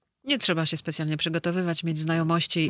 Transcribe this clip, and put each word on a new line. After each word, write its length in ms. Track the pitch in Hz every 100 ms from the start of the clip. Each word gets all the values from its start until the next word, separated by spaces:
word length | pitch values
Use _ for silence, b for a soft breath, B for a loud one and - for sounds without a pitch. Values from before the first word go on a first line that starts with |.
| _ _
Nie 140 | 262 277
trzeba 280 | - 165 160
się 100 | 160
specjalnie 400 | - 156 156 151
przygotowywać, 680 | 170 165 175 180 175 165
mieć 140 | 165 156
znajomości 680 | 156 165 160 165 - 175